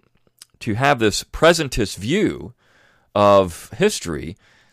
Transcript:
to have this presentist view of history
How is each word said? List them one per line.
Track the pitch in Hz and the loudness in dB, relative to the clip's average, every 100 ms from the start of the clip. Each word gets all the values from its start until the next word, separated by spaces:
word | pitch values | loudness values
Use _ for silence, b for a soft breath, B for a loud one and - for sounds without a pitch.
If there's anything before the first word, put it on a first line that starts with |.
| _ _ _ _ - _ | _ _ _ _ -20 _
to | 117 104 | -8 -2
have | 139 131 | 0 2
this | 110 - | 0 -2
presentist | - - 160 165 139 131 98 - | -8 2 4 4 -2 -4 -6 -6
view | 107 190 147 67 - - b b b b b | -4 -2 -2 -4 -12 -20 b b b b b
of | 104 101 98 92 - - | 2 6 6 4 -4 -16
history | - 196 - 87 71 76 - b b b | -2 -2 -2 -8 -10 -10 -16 b b b